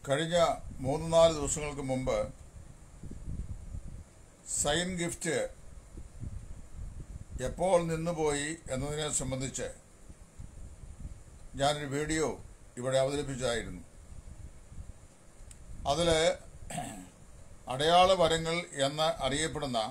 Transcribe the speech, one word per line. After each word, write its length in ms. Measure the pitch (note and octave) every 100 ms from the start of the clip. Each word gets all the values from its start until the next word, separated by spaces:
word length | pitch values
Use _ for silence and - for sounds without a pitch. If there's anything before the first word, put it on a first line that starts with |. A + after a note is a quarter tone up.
| -
കഴിഞ്ഞ 300 | C#3 D#3+ F3 E3 B2+ - - C3
മൂന്ന് 220 | D3+ E3 E3
നാല് 180 | E3 D#3
ദിവസങ്ങൾക്ക് 480 | C#3 D#3+ D3 C#3+ C3+
മുമ്പ് 260 | C3 C3 A2 G#2+ - - - - - - - - - - - - - - - - - - - - - - -
സൈൻ 280 | D3 D#3 F3+ F3+
ഗിഫ്റ്റ് 360 | E3+ E3+ E3+ C3 G2+ - - - - - - - - - - - - - - - - - - - B2
എപ്പോൾ 280 | - F3+ F3+ E3+
നിന്നുപോയി 580 | D#3+ E3 E3 D#3 C#3+ D3 E3 -
എന്നതിനെ 360 | C3 C#3+ D3+ D3+ -
സംബന്ധിച്ച് 480 | C3 C3 C3 - G2+ - - - - - - - - - - - - - - - - - - C3
ഞാനൊരു 280 | C#3 D3 D3 C#3
വീഡിയോ 320 | D3+ D#3 C#3+ F#2+ - - - -
ഇവിടെ 200 | B2+ C3 C3+
അവതരിപ്പിച്ചതായിരുന്നു. 800 | C#3+ C3+ C3+ B2 A#2 F#2+ F2+ - - - - - - - - - - - - - - - - - - - - -
അതില് 280 | D3 E3+ D#3+ E3 - - - - - - - F#2 - - - - - - B2+
അടയാള 360 | D3+ F3 F#3 F#3+ D#3+
വരങ്ങൾ 300 | E3 E3 E3+ F3 C#3+ C#3
എന്ന് 220 | D3+ D#3+ E3 C3+
അറിയപ്പെടുന്ന 520 | C#3+ D#3 D3 C#3+ A#2+ A2